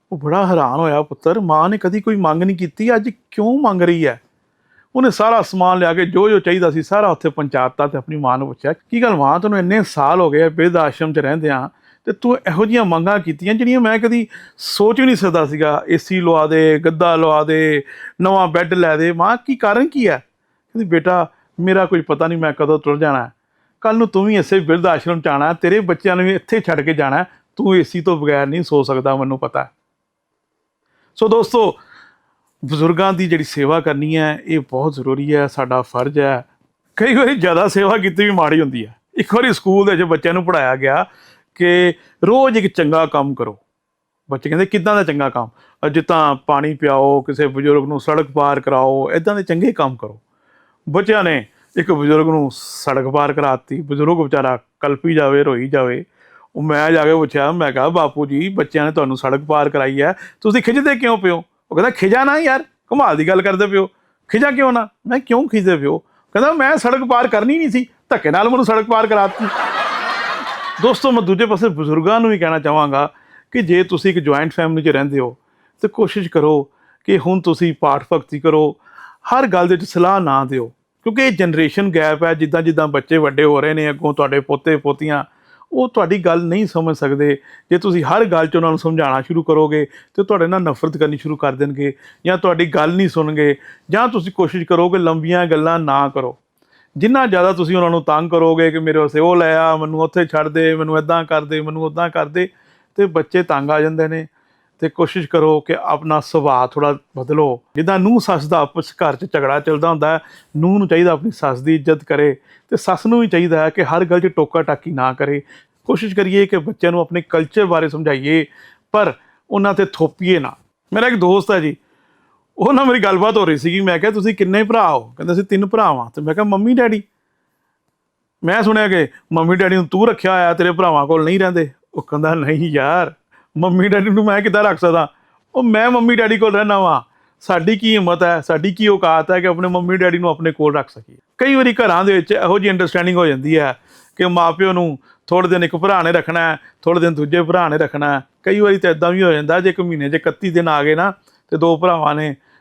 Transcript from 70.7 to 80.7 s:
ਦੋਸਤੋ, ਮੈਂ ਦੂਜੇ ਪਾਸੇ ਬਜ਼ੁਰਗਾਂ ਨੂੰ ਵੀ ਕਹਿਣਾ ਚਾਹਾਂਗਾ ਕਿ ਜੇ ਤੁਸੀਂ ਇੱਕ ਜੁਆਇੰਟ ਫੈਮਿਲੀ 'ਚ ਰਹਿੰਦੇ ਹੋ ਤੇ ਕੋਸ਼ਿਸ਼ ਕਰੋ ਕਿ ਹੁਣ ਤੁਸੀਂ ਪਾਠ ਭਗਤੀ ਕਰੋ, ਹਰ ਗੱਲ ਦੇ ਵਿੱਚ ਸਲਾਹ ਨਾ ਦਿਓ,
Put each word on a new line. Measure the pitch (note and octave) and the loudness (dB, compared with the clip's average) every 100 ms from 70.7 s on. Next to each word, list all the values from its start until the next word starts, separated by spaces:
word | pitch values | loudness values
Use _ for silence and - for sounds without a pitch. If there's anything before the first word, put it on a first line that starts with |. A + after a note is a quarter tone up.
| - | -2
ਦੋਸਤੋ, | G#3+ A#3+ C4+ | 0 0 0
ਮੈਂ | A#3 | 0
ਦੂਜੇ | F#3 F#3+ A3+ | 0 0 0
ਪਾਸੇ | G3 A3 | 0 -2
ਬਜ਼ੁਰਗਾਂ | D3+ D3+ D#3 D#3+ A3+ | -2 -2 0 0 2
ਨੂੰ | A3+ | 2
ਵੀ | G#3 | 0
ਕਹਿਣਾ | E3 D#3+ | -2 -2
ਚਾਹਾਂਗਾ | D3 D3+ D3 C#3 C#3+ - _ - _ | -2 0 0 0 -2 -6 _ -20 _
ਕਿ | B3 | -4
ਜੇ | E3+ F3+ | 0 0
ਤੁਸੀਂ | F#3 F3 G3 | 2 0 0
ਇੱਕ | F3 | 0
ਜੁਆਇੰਟ | D3 C#3 D#3+ | 0 0 -2
ਫੈਮਿਲੀ | - E3 D#3+ | -2 -2 0
'ਚ | D3+ | 0
ਰਹਿੰਦੇ | C#3 C#3 C#3 | 0 0 -2
ਹੋ | B2 B2 _ _ _ _ | -4 -8 _ _ _ _
ਤੇ | G#3+ | -6
ਕੋਸ਼ਿਸ਼ | - G3+ G#3 F3 | -2 -2 -2 -2
ਕਰੋ | E3 D3+ D3+ C#3 _ _ _ - | 0 2 2 -2 _ _ _ -2
ਕਿ | F#3+ | 0
ਹੁਣ | C3+ F#3+ | 0 0
ਤੁਸੀਂ | E3+ D#3+ E3+ D3+ | 0 0 -2 0
ਪਾਠ | D3+ C#3 - | 0 0 -2
ਭਗਤੀ | D#3+ - D3 | -4 -4 -2
ਕਰੋ, | D#3 D#3 D3+ C#3+ _ - - _ | 0 2 0 -4 _ -20 -20 _
ਹਰ | - B3 C4+ | -2 0 2
ਗੱਲ | F3+ F3 | 2 2
ਦੇ | F3+ | 0
ਵਿੱਚ | - | -2
ਸਲਾਹ | F3 F3 G3 | 0 2 2
ਨਾ | D#3+ C3+ C3 | 2 0 0
ਦਿਓ, | C3+ A#2 | -6 -8